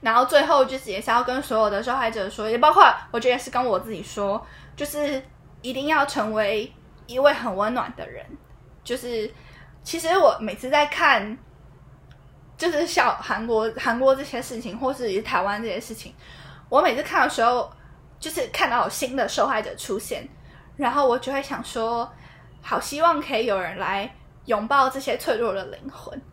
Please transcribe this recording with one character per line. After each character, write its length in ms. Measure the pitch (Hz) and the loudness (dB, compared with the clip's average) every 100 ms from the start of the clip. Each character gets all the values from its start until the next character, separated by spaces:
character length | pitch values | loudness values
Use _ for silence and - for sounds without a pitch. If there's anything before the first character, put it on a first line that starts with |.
然 140 | 240 226 | 4 4
后 100 | 254 | 6
最 180 | 294 | 4
后 220 | 294 294 262 | 6 4 4
就 120 | 262 | 0
是 100 | 262 | -6
也 100 | 190 | -6
是 120 | 226 | 2
要 120 | 226 | 2
跟 180 | 247 254 | 2 -2
所 160 | 277 220 | -2 2
有 100 | 214 | 2
的 140 | 202 | 2
受 120 | 240 254 | -2 0
害 140 | 226 | -2
者 180 | 220 190 | -2 -6
说， 220 | 220 220 | -4 -2
也 80 | 233 | 4
包 160 | 302 | 6
括 100 | 302 220 - - | 8 8 6 -4
我 80 | 233 | -2
觉 80 | 240 | 0
得 60 | |
也 40 | 254 | 0
是 140 | - | -2
跟 120 | 247 | -2
我 160 | 254 185 | 0 -2
自 120 | 226 | -2
己 100 | 202 | -12
说， 420 | - - 202 214 - - - - | -10 -6 -4 -4 -8 -20 -20 -10
就 80 | |
是 380 | 285 294 294 269 269 - - - | -8 -4 -4 -4 -8 -20 -20 -16
一 100 | 247 | -10
定 160 | 254 285 | -6 0
要 160 | 311 294 | 2 2
成 280 | 285 214 | 0 -2
为 400 | 214 202 214 240 - - - - | 0 0 0 -4 -12 -20 -20 -8
一 140 | 247 | 2
位 120 | 285 | 2
很 240 | 277 233 190 | 2 -4 -2
温 180 | 208 | -2
暖 200 | 247 - - | -2 -6 -8
的 140 | 82 | -12
人。 160 | 120 - 320 - - - - | -14 -16 -20 -20 -20 -20 -20
就 140 | - 247 | -8 -8
是 340 | 240 233 214 - - - - - | -4 -6 -6 -10 -20 -20 -20 -18
其 160 | - 330 | -8 -6
实 180 | 330 370 | 2 6
我 180 | 294 - | 6 4
每 140 | 214 185 | -6 -8
次 140 | 254 | 0
在 180 | 294 294 | 2 2
看， 500 | - 320 247 202 226 - - - - - - - - - - - - | 4 4 4 0 -12 -16 -20 -20 -20 -20 -20 -20 -20 -20 -20 -20 -6
就 140 | 339 | -2
是 160 | 302 330 | 0 0
像 280 | - 247 - | 2 2 0
韩 240 | - 202 226 | -4 -6 0
国、 260 | 220 226 226 | 0 0 -2
韩 220 | - 233 | -2 2
国 160 | 262 269 | 4 4
这 80 | |
些 180 | 285 240 | 0 -8
事 180 | - 233 | -8 -10
情， 180 | 240 208 | -10 -4
或 140 | 262 | -4
是 300 | 269 240 190 | -2 -4 -4
台 220 | 214 190 | -2 -2
湾 180 | 190 208 | 0 -2
这 80 | 226 | -4
些 100 | 190 | -8
事 140 | 233 | -10
情， 200 | 220 - - - - - - - | -14 -16 -20 -20 -20 -20 -20 0
我 140 | 262 | 2
每 140 | 339 240 | 4 0
次 80 | |
看 200 | - 370 | -2 2
的 60 | 285 | 2
时 140 | 262 226 | 2 2
候， 260 | 247 - - - - - - | 2 -2 -10 -20 -20 -20 -16
就 120 | 311 | -10
是 160 | 320 277 | -6 -6
看 200 | - 339 | -2 0
到 160 | 240 | 2
有 60 | - | 0
新 260 | - 262 262 | -2 -4 -2
的 140 | 202 | -2
受 160 | - 294 | 0 0
害 160 | 226 | 0
者 140 | - - | -4 -10
出 240 | - 202 | -6 -6
现， 280 | - 160 - - - - - - | -6 -10 -10 -20 -20 -20 -20 -4
然 140 | 262 | -2
后 160 | 277 269 | 2 2
我 100 | 247 | 2
就 140 | 254 | 0
会 100 | 277 | -6
想 220 | 285 233 | -6 -10
说， 480 | 240 247 226 233 240 - - - - - | -8 -4 -4 -4 -6 -10 -20 -20 -20 -20
好 180 | - 254 | -4 -4
希 220 | - 285 | -4 2
望 200 | 330 302 | 2 2
可 160 | - 277 | 0 -2
以 80 | 339 | 0
有 140 | 196 | 0
人 180 | 175 180 | -2 -6
来 340 | 175 196 254 - - - - | -4 -4 -6 -12 -20 -20 -4
拥 220 | 214 226 | -2 2
抱 220 | 285 262 | 4 4
这 100 | 269 | 0
些 180 | 269 247 | -4 -4
脆 200 | - 220 | -2 0
弱 160 | 233 | 0
的 120 | 196 185 | -2 -6
灵 140 | - 269 | -12 -16
魂。 280 | - - - - | -16 -16 -16 -16